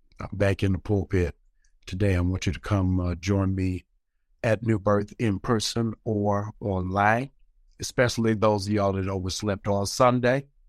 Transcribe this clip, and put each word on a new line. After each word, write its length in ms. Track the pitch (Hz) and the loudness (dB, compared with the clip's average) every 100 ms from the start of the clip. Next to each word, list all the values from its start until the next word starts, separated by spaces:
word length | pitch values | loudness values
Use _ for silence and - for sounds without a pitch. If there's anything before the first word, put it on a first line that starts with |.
| _ - | _ -14
I'm 180 | - 95 | -8 0
back 260 | 98 95 | 0 2
in 80 | 98 | 0
the 60 | 92 | 0
pulpit 580 | - 101 85 95 80 - _ _ _ _ - | 0 -2 0 0 0 -4 _ _ _ _ -10
today. 300 | 92 101 90 | -2 0 2
I 60 | |
want 240 | 90 92 - | 0 0 -2
you 80 | |
to 60 | 73 | -4
come, 400 | - 101 92 92 | -2 0 2 0
uh, 160 | 87 85 | 0 -2
join 380 | 92 98 95 | 0 0 0
me 320 | 95 92 90 - _ _ _ _ _ | 0 -2 -4 -10 _ _ _ _ _
at 220 | 123 107 113 | -2 0 0
New 140 | 110 | 0
Birth 340 | 104 104 101 - | 2 0 0 -2
in 200 | 117 95 | -2 -2
person 540 | - 113 - 117 113 107 | 0 -2 -2 -2 -4 -4
or 500 | - 104 101 101 107 - | -4 -2 0 -2 -4 -8
online, 720 | 107 95 90 98 104 117 139 _ _ _ _ - | -4 -2 -2 2 2 2 -2 _ _ _ _ -14
especially 560 | - - 120 - 113 110 | -6 0 0 2 0 2
those 320 | 107 107 98 | 2 2 0
of 60 | |
y'all 200 | 104 101 | 0 2
that 140 | 95 95 | 0 -2
overslept 600 | 98 92 - 107 98 104 | -4 -4 -4 -4 -2 0
on 180 | 101 98 | 0 0
Sunday. 640 | - 127 123 120 135 139 _ | 2 4 4 2 0 -4 _